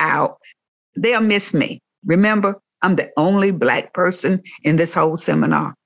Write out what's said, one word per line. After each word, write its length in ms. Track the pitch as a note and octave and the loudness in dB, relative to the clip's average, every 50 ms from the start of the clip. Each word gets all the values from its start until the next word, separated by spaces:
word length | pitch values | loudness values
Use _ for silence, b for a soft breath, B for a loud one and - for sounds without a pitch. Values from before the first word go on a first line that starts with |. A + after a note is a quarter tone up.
out. 380 | D#3 D#3 C#3 D3 D3+ - - b b b b _ _ _ _ _ _ _ _ | -2 0 0 0 -2 -2 -4 b b b b _ _ _ _ _ _ _ _
They'll 240 | - E3+ A3+ B3 A3 | -4 -2 0 0 2
miss 340 | A3 G#3+ G#3 G3+ G3 - - | 2 2 2 0 0 -2 -2
me. 260 | D#3 - - - - - _ _ _ - | -2 -2 -2 -4 -10 -16 _ _ _ -4
Remember, 560 | - E3 F3+ G3+ G#3+ G#3+ G#3+ G3 G3 G3+ - _ _ _ _ _ | 0 2 2 4 4 2 2 0 0 -2 -4 _ _ _ _ _
I'm 140 | F#3 F#3 | -2 -2
the 140 | C#3+ - - - | -2 -2 -4 -2
only 340 | C#3+ D#3 F#3 G3 G3+ G3 G3 F#3 | 0 2 2 2 2 2 2 0
Black 420 | D3+ B2 B2+ A#2+ - - - - | 0 0 0 0 -2 -4 -6 -4
person 480 | - F3+ F3+ F#3 - - D3 F#3+ F#3+ B B B B - | -2 -2 -2 -2 -2 -2 -2 -2 -2 B B B B -2
in 120 | D#3 D#3 | 0 2
this 180 | D#3+ E3+ E3 - | 2 2 0 0
whole 220 | F3+ D#3 D#3+ D#3 | 0 0 0 0
seminar." 580 | E3 - - D#3 D#3 D#3 D#3+ D#3 D3+ D3+ - - - _ | -2 -2 -2 0 0 0 2 0 0 -2 -4 -8 -12 _